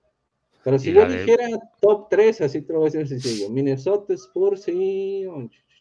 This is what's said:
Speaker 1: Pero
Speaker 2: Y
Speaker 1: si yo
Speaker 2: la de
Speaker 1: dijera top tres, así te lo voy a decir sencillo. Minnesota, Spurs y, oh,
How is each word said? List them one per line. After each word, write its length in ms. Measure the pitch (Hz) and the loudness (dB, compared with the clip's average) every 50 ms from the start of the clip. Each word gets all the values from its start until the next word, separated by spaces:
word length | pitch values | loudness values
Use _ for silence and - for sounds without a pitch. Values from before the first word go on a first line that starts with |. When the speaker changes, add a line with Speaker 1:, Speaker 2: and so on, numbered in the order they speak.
| _ _ _ _ _ _ _ _ _ _ _ _ - | _ _ _ _ _ _ _ _ _ _ _ _ -4
Speaker 1:
Pero 140 | 131 135 | 0 0
Speaker 2:
Y 40 | 135 | 0
Speaker 1:
si 120 | - - 339 | 0 4 6
yo 80 | 392 | 6
Speaker 2:
la 80 | 427 - | 6 6
de 140 | - - - | 4 0 2
Speaker 1:
dijera 240 | - 233 233 240 233 226 202 - - _ _ | 2 2 2 2 0 -6 -8 -10 -12 _ _
top 280 | - 202 214 208 208 - | 2 2 2 2 0 0
tres, 320 | - 185 214 220 220 - 170 | 2 4 4 4 4 2 -2
así 180 | 139 135 156 | -4 -4 -4
te 140 | 147 - 165 | -6 -4 -2
lo 60 | 160 | 0
voy 80 | 156 156 | 0 0
a 20 | |
decir 180 | 147 156 156 135 | 0 -2 -6 -6
sencillo. 400 | 131 123 127 127 117 107 98 101 | -6 -6 -6 -4 -4 -4 -6 -6
Minnesota, 640 | 113 131 139 139 135 135 135 180 202 202 202 - 190 | -4 -2 -2 -2 -2 -2 -2 -2 -2 -2 -2 -4 -6
Spurs 560 | 180 - - - 175 185 202 202 190 - - | -8 -8 -8 -4 -2 0 0 -2 -2 -4 -6
y, 560 | 170 180 190 190 196 190 196 190 196 196 190 | -4 -2 -2 -2 -4 -4 -6 -6 -6 -8 -8
oh, 240 | 185 175 147 127 226 _ _ _ _ _ _ | -10 -10 -12 -12 -14 _ _ _ _ _ _